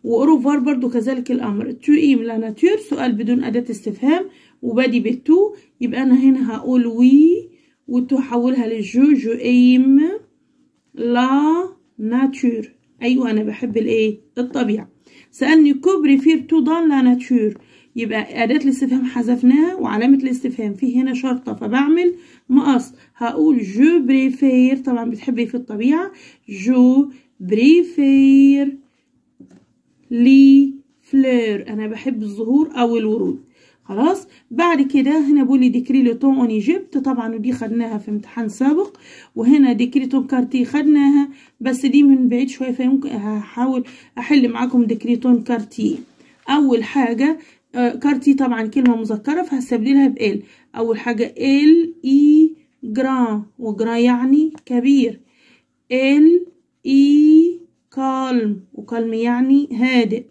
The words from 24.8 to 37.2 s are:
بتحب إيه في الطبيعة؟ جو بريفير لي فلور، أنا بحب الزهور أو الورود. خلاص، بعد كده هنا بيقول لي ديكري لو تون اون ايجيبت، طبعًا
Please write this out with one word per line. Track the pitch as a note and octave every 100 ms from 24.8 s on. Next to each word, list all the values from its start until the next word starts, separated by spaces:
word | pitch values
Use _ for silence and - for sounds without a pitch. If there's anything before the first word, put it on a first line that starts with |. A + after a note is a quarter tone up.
| - A#3+ A#3
بتحب | A3+ - A#3
إيه | A3+
في | B3
الطبيعة؟ | B3 G#3 B3 D#4 F#4+ - - _ -
جو | G3 G3+ B3+ B3 C4+ C#4+ - _ _
بريفير | F#3 G#3+ B3+ E4+ F4 - C#4 C4+ C4+ C#4 C#4 C#4 C#4 C#4 _ _ _ _ _ _ - - _ _ _ _ _
لي | A#3+ B3 C4+ C#4 C#4 C#4 C#4 _ _
فلور، | _ C4+ C4 B3 A3+ G3+ -
أنا | G#3+ G#3+
بحب | A3 C4 A3+
الزهور | G#3+ G3+ A3+ C#4 D#4 B3+
أو | A#3+ A#3
الورود. | G#3+ A3 F#3 - _ _ _ _
خلاص، | - G3 D4 F#4+ - _ _
بعد | A#3 F4 D#4
كده | C#4 C#4+ C4 D#4
هنا | C#4 D4
بيقول | B3 C4+
لي | B3
ديكري | B3 - C4+
لو | B3
تون | A3+ C4+ C4
اون | A#3+
ايجيبت، | G#3+ G#3 F#4 - C#4
طبعًا | C4+ B3